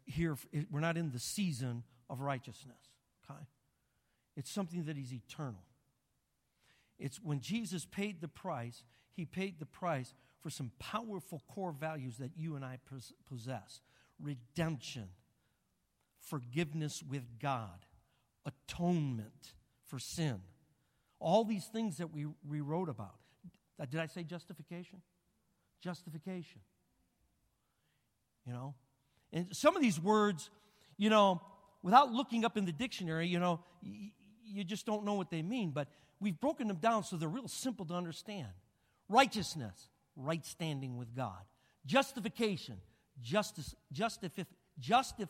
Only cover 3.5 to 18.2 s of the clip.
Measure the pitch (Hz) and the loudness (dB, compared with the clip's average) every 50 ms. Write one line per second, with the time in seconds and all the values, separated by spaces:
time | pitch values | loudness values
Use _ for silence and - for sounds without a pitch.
3.5 | _ _ _ _ _ _ _ _ _ _ _ _ _ _ _ _ _ 147 131 - | _ _ _ _ _ _ _ _ _ _ _ _ _ _ _ _ _ -10 -10 -6
4.5 | - 208 190 160 170 175 156 151 160 139 135 123 131 120 - - - - 151 131 | -4 -4 -4 -2 -2 -4 -4 -4 -4 -6 -6 -6 -8 -10 -10 -10 -8 -6 -6 -6
5.5 | 107 90 - _ _ _ _ _ _ _ _ _ _ _ _ _ _ _ _ _ | -6 -8 -14 _ _ _ _ _ _ _ _ _ _ _ _ _ _ _ _ _
6.5 | _ _ _ _ _ _ _ _ _ - - 139 - - 220 156 147 139 113 151 | _ _ _ _ _ _ _ _ _ -8 -8 -8 -8 -6 -4 -4 -2 -2 -2 -2
7.5 | 196 233 226 165 185 170 - - - 196 202 214 196 165 165 147 - - - 185 | -4 -4 -2 -4 -4 -6 -6 -6 -6 -4 -4 -4 -4 -8 -10 -12 -12 -8 -6 -6
8.5 | 156 123 117 120 117 - - _ _ _ _ _ _ - 170 - - 180 190 196 | -4 -4 -6 -6 -10 -14 -20 _ _ _ _ _ _ -10 -8 -6 -4 -4 -4 -4
9.5 | 175 151 156 - - - 185 175 156 131 123 - - - _ _ _ _ - 160 | -6 -8 -12 -14 -10 -6 -2 -2 -2 -2 -2 -6 -12 -20 _ _ _ _ -10 -10
10.5 | - - 139 117 - - - - - 214 240 220 202 185 - - 175 143 - - | -6 -6 -6 -8 -8 -10 -8 -6 -4 -4 -4 -4 -6 -8 -8 -10 -12 -14 -14 -12
11.5 | - 202 190 175 151 135 156 156 160 151 127 127 113 120 135 131 - 160 156 165 | -8 -6 -4 -4 -4 -4 -4 -4 -4 -4 -6 -8 -8 -8 -8 -8 -8 -8 -6 -6
12.5 | 151 139 135 127 127 127 - - 135 131 117 - - _ _ - 135 120 110 131 | -6 -6 -8 -10 -10 -12 -14 -14 -14 -14 -14 -16 -18 _ _ -12 -12 -10 -6 -6
13.5 | 131 107 95 - - - _ _ _ _ _ _ _ - 147 147 143 123 120 - | -6 -8 -8 -12 -18 -20 _ _ _ _ _ _ _ -10 -8 -8 -8 -8 -10 -8
14.5 | - 170 165 160 160 123 - - - 120 104 92 92 - _ _ _ _ _ _ | -4 -2 0 0 0 -2 -6 -8 -8 -8 -10 -10 -14 -18 _ _ _ _ _ _
15.5 | _ _ _ _ _ _ _ _ _ _ _ _ _ _ - - 165 143 123 120 | _ _ _ _ _ _ _ _ _ _ _ _ _ _ -10 -8 -8 -6 -6 -4
16.5 | 120 160 175 147 147 165 151 147 - - 165 143 135 143 120 117 117 110 143 143 | -2 -2 -2 0 -2 -2 -2 -2 -4 -6 -8 -6 -6 -6 -6 -8 -10 -4 -2 0
17.5 | 135 120 110 98 87 92 - - - - _ _ _ _ | 0 0 -2 -6 -10 -14 -20 -20 -20 -20 _ _ _ _